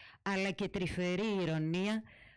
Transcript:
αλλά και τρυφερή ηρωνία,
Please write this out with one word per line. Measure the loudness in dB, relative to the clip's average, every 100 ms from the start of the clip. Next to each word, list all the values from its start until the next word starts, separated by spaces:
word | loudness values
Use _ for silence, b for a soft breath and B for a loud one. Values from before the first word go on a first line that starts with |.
| B B
αλλά | -4 -2 -2
και | -2 -2
τρυφερή | -2 -2 0 0 2 2 2
ηρωνία, | 2 2 2 2 0 -2 -4 B B